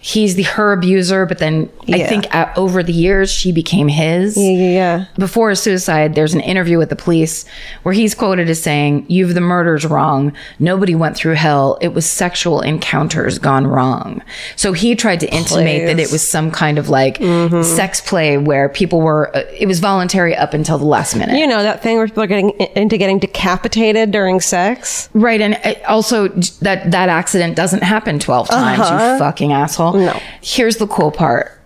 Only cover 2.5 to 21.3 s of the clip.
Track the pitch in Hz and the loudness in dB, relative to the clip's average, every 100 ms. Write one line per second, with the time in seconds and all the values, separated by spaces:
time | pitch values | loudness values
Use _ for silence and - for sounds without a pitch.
2.5 | - 190 180 170 165 170 196 190 - 185 | 0 0 0 0 0 2 2 0 0 0
3.5 | 165 160 - 147 147 160 170 196 208 196 | 0 0 0 2 2 0 0 0 0 2
4.5 | 185 185 180 185 170 185 - 185 226 220 | 2 2 2 0 -2 -4 -4 -2 2 2
5.5 | 190 - 185 185 156 151 151 156 165 - | 2 0 -2 0 0 2 2 2 0 0
6.5 | 185 170 170 156 - - 165 160 - - | -2 2 2 2 -2 0 0 0 -4 -12
7.5 | - - - 170 190 220 - 220 185 170 | -18 -16 -8 -2 0 0 0 -2 0 0
8.5 | 165 165 147 147 147 - 180 185 175 175 | -2 -2 0 2 0 0 0 2 0 0
9.5 | 180 170 156 151 151 147 139 143 143 - | 2 2 0 0 0 0 0 -2 -4 -18
10.5 | - 160 185 190 165 160 156 165 156 156 | -4 0 0 0 0 0 -2 -2 0 2
11.5 | 143 135 - 170 170 160 - 180 - 175 | 2 2 0 -2 -2 -4 -2 -4 -2 -2
12.5 | 143 - 156 - 151 151 156 - - 147 | 0 0 -4 -2 -2 -2 -2 -2 -2 0
13.5 | 135 135 135 131 123 - - - - - | 0 2 0 0 -2 -6 -12 -14 -16 -14
14.5 | - 208 170 226 226 226 175 156 185 165 | -6 -4 0 0 2 0 0 -2 -2 -2
15.5 | 165 165 151 165 160 151 156 - 165 156 | 0 2 0 0 0 0 -2 -2 -2 -2
16.5 | 156 156 147 143 139 135 - 190 170 170 | -2 0 0 0 2 2 0 0 2 2
17.5 | 170 165 165 185 - - 185 156 143 147 | 0 2 0 0 -4 -2 0 2 2 2
18.5 | 139 139 - 185 170 160 151 147 139 - | 2 0 0 0 2 2 2 0 -2 -6
19.5 | - 196 180 202 196 180 190 175 - 147 | -4 -2 0 0 0 0 0 0 0 -2
20.5 | 151 156 156 147 135 - - - | -2 0 0 2 2 0 -2 0